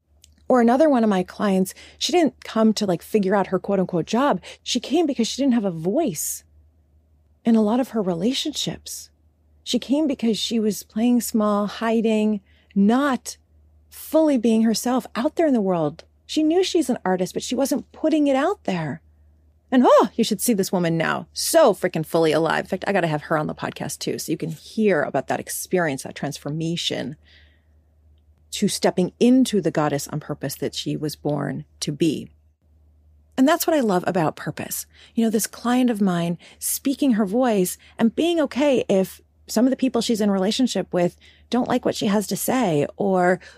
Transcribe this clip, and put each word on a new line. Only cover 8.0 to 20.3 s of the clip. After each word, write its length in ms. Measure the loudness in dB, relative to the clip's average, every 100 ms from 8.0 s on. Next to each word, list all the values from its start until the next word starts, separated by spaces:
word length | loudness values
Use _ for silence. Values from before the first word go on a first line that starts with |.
relationships. 1080 | -2 -2 -2 -2 -6 -6 -8 -8 -12 -16 -18 _ _ _ _ _
She 160 | -6 -6
came 260 | -2 0 0
because 320 | 0 -2 -2
she 220 | -2 -2
was 240 | -2 -4
playing 380 | -8 -2 2 2
small, 460 | 0 0 0 0 -2
hiding, 720 | -4 -2 0 2 2 0 -2 -8 _ _ 2
not 600 | 4 4 2 -2 -6 -18 _ _ _ _ _
fully 480 | -20 0 2 4 4
being 260 | 2 4
herself 440 | 2 0 0 -2 -2 -4
out 220 | -2 0
there 100 | 2
in 60 |
the 80 | 2
world. 420 | 2 0 -2 -4 -14 _ -6
She 180 | -2
knew 180 | 2 2
she's 280 | 2 0 0
an 80 | -2 -2
artist, 280 | -2 -2
but 100 | -6
she 120 | -6 -2
wasn't 340 | -2 -2 -6
putting 340 | -4 0 2 2
it 80 | 2
out 300 | 0 -4 -4
there. 360 | -4 -6 -8 _ _ _ _ _ _ _
And, 140 | 4 6
oh, 220 | 6 4 0
you 100 |
should 160 | -2